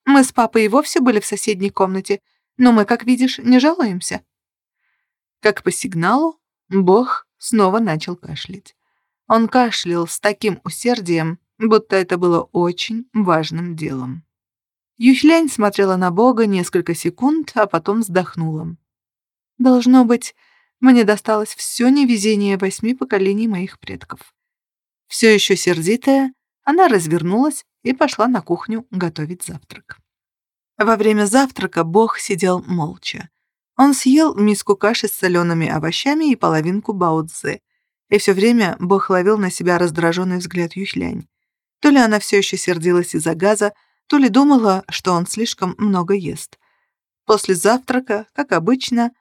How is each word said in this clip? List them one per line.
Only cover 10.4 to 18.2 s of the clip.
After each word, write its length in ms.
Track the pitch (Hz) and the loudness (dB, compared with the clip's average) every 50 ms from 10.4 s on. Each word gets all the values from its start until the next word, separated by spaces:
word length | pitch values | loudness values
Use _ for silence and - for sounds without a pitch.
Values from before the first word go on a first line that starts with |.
| - 214 180 156 - | -4 -4 -4 -4 -8
усердием, 760 | - 156 - - 240 247 240 196 170 170 165 160 160 165 - _ _ _ _ | -12 -12 -6 -4 -2 -2 -2 -2 -2 -2 -2 -2 -4 -6 -8 _ _ _ _
будто 380 | 220 226 214 214 214 - - | 0 2 2 2 2 0 -2
это 220 | 190 185 180 185 175 | -2 0 -2 -2 -2
было 260 | 180 175 170 165 170 - | 0 0 0 0 -2 -2
очень 560 | - 180 175 175 175 175 - - 226 226 247 - - | -2 -2 -2 -2 -2 -4 -8 -8 -8 -10 -10 -6 -4
важным 600 | 220 208 180 170 160 160 156 160 160 175 175 170 | -2 0 2 0 0 0 -4 -6 -8 -8 -8 -8
делом. 480 | 160 156 147 139 131 127 127 127 165 160 _ _ _ _ _ _ _ _ _ _ _ _ _ _ - | -8 -8 -8 -8 -8 -8 -10 -12 -14 -16 _ _ _ _ _ _ _ _ _ _ _ _ _ _ 0
Юхлянь 520 | 233 247 269 254 - 302 330 330 330 285 | 2 4 4 6 4 4 4 4 2 0
смотрела 480 | - - 208 202 202 - 202 190 190 180 | 0 0 0 0 2 2 0 2 2 0
на 140 | 185 180 | 0 0
Бога 340 | 170 180 226 254 254 220 233 | 2 2 2 2 4 2 0
несколько 500 | 208 196 185 175 - - 185 170 - 170 | 0 0 0 -2 -2 -2 -4 -2 -2 -6
секунд, 560 | - - 180 - - 240 269 311 320 294 - - | -4 -6 -6 -6 -2 -2 0 0 -2 -4 -4 -2
а 120 | 247 214 190 | 0 0 0
потом 340 | - 165 160 - 202 226 | 0 -2 -2 -2 -2 -2
вздохнула. 720 | 226 202 170 185 | -4 -2 -2 -2